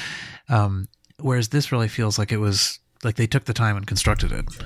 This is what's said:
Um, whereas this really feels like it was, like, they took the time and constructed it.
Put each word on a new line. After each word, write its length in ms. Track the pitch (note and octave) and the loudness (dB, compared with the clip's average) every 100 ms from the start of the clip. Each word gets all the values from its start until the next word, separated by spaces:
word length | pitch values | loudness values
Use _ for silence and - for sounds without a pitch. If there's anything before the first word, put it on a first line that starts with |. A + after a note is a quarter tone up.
| - - - - - | -8 -10 -12 -12 0
Um, 380 | A#2 G#2 F#2+ G2 _ _ - | 2 2 0 -6 _ _ -6
whereas 300 | C#3+ B2 A2 | 0 0 2
this 220 | D3 - | 0 0
really 160 | B2 A2 | 0 0
feels 300 | - A2 G2+ | 0 0 0
like 140 | G2+ | 0
it 60 | A2 | 0
was, 420 | G#2 G2 - - _ _ | 2 2 0 -4 _ _
like, 120 | A#2 G#2 | -2 0
they 100 | A2+ | 2
took 180 | C3+ - | 2 0
the 80 | |
time 240 | A2+ A2+ G2+ | 0 2 0
and 80 | G2+ | -2
constructed 460 | G2 - - - | -2 2 2 2
it. 140 | - - - | 0 -4 -6